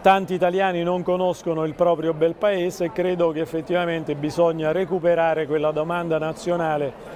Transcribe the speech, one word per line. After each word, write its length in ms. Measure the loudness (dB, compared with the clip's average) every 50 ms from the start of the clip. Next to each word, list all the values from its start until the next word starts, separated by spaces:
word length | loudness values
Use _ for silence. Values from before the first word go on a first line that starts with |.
tanti 340 | 4 4 4 4 2 -2 0
italiani 480 | 2 2 2 2 2 0 0 0 0
non 220 | 0 0 0 0 0
conoscono 580 | 0 0 0 0 0 -2 -2 -4 -4 -2 0 -2
il 100 | -2 0
proprio 380 | 2 2 2 2 2 0 -2
bel 220 | 0 2 0 0 2
paese 520 | 0 0 0 0 0 -2 -2 -2 -2 -4
e 60 | -2
credo 380 | -2 -2 0 0 0 2 0 0
che 100 | 0 -2
effettivamente 760 | -4 -4 -4 -6 -2 -2 -2 0 0 0 -2 -4 -4 -4 -4
bisogna 560 | -4 -4 -2 2 2 2 2 2 0 0 0
recuperare 720 | 0 0 -2 -2 -2 0 2 2 2 4 2 2 2 0 0
quella 240 | 0 0 0 0 0
domanda 480 | 0 -2 -2 -2 -2 -2 -2 -2 -2 -2
nazionale 760 | -2 -4 -6 -6 -4 -4 -2 0 0 0 0 0 -2 -4 -6 -10 -14 -16 -16